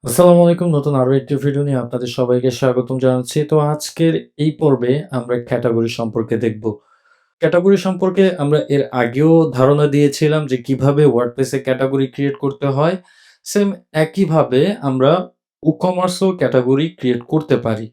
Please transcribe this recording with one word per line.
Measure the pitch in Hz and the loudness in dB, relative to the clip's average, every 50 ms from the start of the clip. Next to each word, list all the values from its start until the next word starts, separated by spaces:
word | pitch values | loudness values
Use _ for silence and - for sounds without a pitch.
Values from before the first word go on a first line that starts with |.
| - | -8
আসসালামু | 127 - - 180 180 175 175 | -4 2 4 6 6 8 6
আলাইকুম, | 175 170 170 170 175 175 | 6 4 2 2 0 0
নতুন | 160 143 139 147 143 | 0 0 0 0 0
আরো | 131 127 127 135 | 2 2 2 2
একটি | 139 127 - 147 | 0 0 -2 -6
ভিডিও | 135 135 143 139 143 143 | -2 -2 -2 -2 -2 -2
নিয়ে | 143 139 127 120 | -2 -2 -2 -4
আপনাদের | 120 123 120 123 120 117 - | -4 -6 -6 -6 -6 -4 -4
সবাইকে | 127 120 123 123 123 131 | 0 0 0 0 0 -2
স্বাগতম | 117 - - 131 123 127 123 120 131 131 | -2 0 0 0 0 0 -2 -4 -4 0
জানাচ্ছি। | 127 131 127 127 127 - - 151 151 | 0 0 0 0 -4 -4 -4 -4 -2
তো | 147 156 156 | 0 0 0
আজকের | 147 147 151 151 - - - - 165 165 160 - - _ _ | 2 0 -2 -4 -6 -12 -4 0 0 0 0 -2 -6 _ _
এই | - 147 156 | -2 -2 -2
পর্বে | 151 - 156 147 135 117 120 120 131 151 156 - | -2 0 2 2 2 2 2 0 0 -2 -2 -6
আমরা | 139 127 120 120 123 120 120 - | -8 -8 -4 -4 -4 -4 -2 -4
ক্যাটাগরি | 127 120 120 123 117 113 117 113 117 - | -4 -2 0 0 0 0 -2 -2 -4 -6
সম্পর্কে | 117 113 107 117 113 117 120 | -8 -6 -4 -6 -4 -2 -4
দেখব। | 107 120 113 104 107 110 110 104 - _ _ _ _ _ _ _ _ _ _ _ _ | -2 -2 -4 -4 -4 -6 -8 -8 -8 _ _ _ _ _ _ _ _ _ _ _ _
ক্যাটাগরি | - 156 - 175 175 196 196 180 | -2 0 0 2 4 4 2 2
সম্পর্কে | 185 190 185 180 190 185 180 196 190 190 175 - | 0 -4 -4 -2 -2 -2 0 2 0 0 0 -2
আমরা | 143 143 151 151 - - | -2 0 0 0 0 0
এর | 143 139 139 - | 0 0 0 -2
আগেও | - 127 120 120 123 135 151 160 165 165 160 147 | -2 -2 -2 0 0 0 2 4 4 4 2 0
ধারণা | 127 127 131 135 143 147 147 | 2 2 2 4 4 2 2
দিয়েছিলাম | 147 139 147 147 143 143 - 156 151 151 156 151 | 2 2 2 2 2 0 0 -2 0 0 -2 -2
যে | 131 127 127 | -4 -6 -6
কিভাবে | 120 - 135 123 127 139 139 147 151 | -2 -4 -4 0 0 0 2 4 4
WordPress-এ | 143 117 120 123 120 120 - 135 127 - 131 | 4 4 2 -2 -2 -2 -4 -4 -4 -4 -6
ক্যাটাগরি | 127 131 131 127 135 131 139 135 135 131 _ | -2 -2 -2 -2 -2 -2 0 -2 -2 -4 _
ক্রিয়েট | - 139 143 139 - | -4 -4 -4 -4 -4
করতে | - 139 139 - 143 | -6 -6 -6 -4 -6
হয়। | 139 135 139 151 165 185 180 _ _ _ _ _ _ _ _ _ | -4 -2 0 0 -2 -2 -4 _ _ _ _ _ _ _ _ _
সেম | - - 208 202 202 196 - _ _ - | -4 -2 -2 -2 -2 -4 -8 _ _ -2
একইভাবে | 156 156 156 - 196 196 151 160 160 131 - 127 131 151 190 208 - | -2 -2 0 0 -2 0 2 2 2 2 2 2 2 2 0 -2 -4
আমরা | - 139 131 131 127 143 160 185 - - _ _ _ _ _ _ | -4 -4 0 2 2 4 2 2 0 -6 _ _ _ _ _ _
WooCommerce-এও | - 156 156 - - 185 180 180 180 180 180 - 196 190 185 180 | -2 -2 0 0 -2 -2 0 0 -2 -2 -2 0 0 0 0 0
ক্যাটাগরি | 139 123 120 131 120 127 135 139 156 170 - _ | -2 2 2 2 2 2 0 0 0 -4 -6 _
ক্রিয়েট | - 123 123 120 117 | -2 -2 -2 -2 -4
করতে | - - 156 151 - 143 | -2 -2 -2 0 0 -2
পারি। | 123 120 117 110 104 113 113 | 0 0 -4 -4 -4 -8 -14